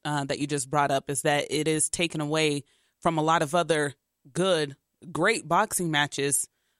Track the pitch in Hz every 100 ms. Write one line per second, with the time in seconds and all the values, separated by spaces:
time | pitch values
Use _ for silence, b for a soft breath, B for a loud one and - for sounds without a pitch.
0 | 151 147 139 131 143 147 131 151 143 147
1 | - 143 156 147 - 156 156 156 - -
2 | 165 160 147 160 156 143 - _ _ _
3 | 175 160 156 170 151 175 160 156 143 -
4 | _ _ 139 160 190 165 147 135 _ _
5 | 175 151 190 202 151 170 214 - 170 147
6 | 143 - 143 - - _ _